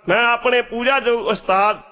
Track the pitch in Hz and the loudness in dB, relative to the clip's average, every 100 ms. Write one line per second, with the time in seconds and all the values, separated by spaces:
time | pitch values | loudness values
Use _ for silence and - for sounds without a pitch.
0 | - 196 233 233 247 247 240 233 240 269 | -2 0 2 0 0 0 -2 -4 0 0
1 | 233 233 214 208 - 190 202 208 - | 0 -2 -2 -4 0 2 2 -2 -10